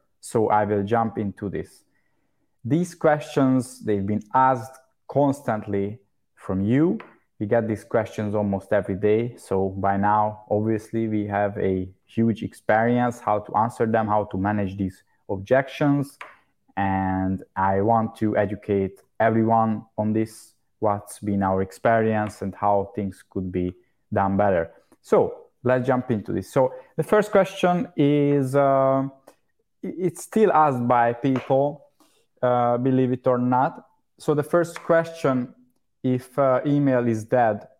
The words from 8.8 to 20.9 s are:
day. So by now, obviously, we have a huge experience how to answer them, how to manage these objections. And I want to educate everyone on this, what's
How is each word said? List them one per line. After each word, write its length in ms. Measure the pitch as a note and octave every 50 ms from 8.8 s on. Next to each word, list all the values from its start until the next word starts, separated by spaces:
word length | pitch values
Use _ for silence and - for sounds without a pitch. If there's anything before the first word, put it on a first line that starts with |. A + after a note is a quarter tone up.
| F#2 - G2
day. 380 | F#2+ G#2+ G#2 G#2+ A2+ A#2+ B2 B2 -
So 320 | - - G2 F#2+ F#2+ F#2+
by 260 | F#2+ G2 G2 G2 G2
now, 480 | G2 G2+ G#2 G#2 G#2+ G#2+ G#2+ G#2+ - - -
obviously, 580 | G#2 G#2+ G#2+ A2 A2+ G#2+ - - - A2+ A2+ A2
we 180 | G#2+ G#2 G#2 G#2
have 280 | G2+ G2+ G#2 G2+ G2+
a 320 | F#2+ F#2+ G2 F#2+ F#2 F#2 F#2+ - _ _
huge 380 | _ - A2+ A2+ A2+ G#2+ -
experience 760 | - - - - _ - G#2+ A2 A2+ A#2+ A#2+ A#2+ B2 B2 A#2+ -
how 200 | - G#2+ G#2+ G#2
to 180 | G#2 - -
answer 300 | G#2 A2+ A#2+ - - A#2+
them, 220 | A2 A2 A2+ A2 G#2
how 160 | G#2 G#2+ G2+
to 120 | - -
manage 400 | F#2+ F#2+ G2+ G#2 G#2 G2+ F#2 F#2+
these 260 | G2 G2 F#2 - - _ _ _ _ _
objections. 920 | - G2+ F#2+ F#2+ - B2 C3+ C3+ - - - D#3 C#3+ C#3+ C#3+ C3+ - - _ - - - _ _ _ _ _ _ _ _
And 640 | G2 G2 F#2+ F#2+ F#2+ F#2+ F#2+ F#2+ F#2+ F#2 F#2+ F#2+ F#2 - - _
I 240 | F#2+ F#2+ G2 G2 G2
want 340 | G2+ A2 A2+ A2+ A2 G#2 -
to 200 | - A2 G#2+ G2+
educate 640 | G#2 G#2 G2 G#2 - - - G2+ G2 F#2+ F#2 - - _ _ _ _
everyone 680 | A2 A2+ A2+ A2+ A2 A2 A2+ A2+ A2 A2 G#2+ G#2+ - _ _
on 160 | - G#2+ G#2+
this, 400 | G#2+ A2 A2 G#2+ - - - - _ _ _ _ _ _
what's 380 | G#2+ G#2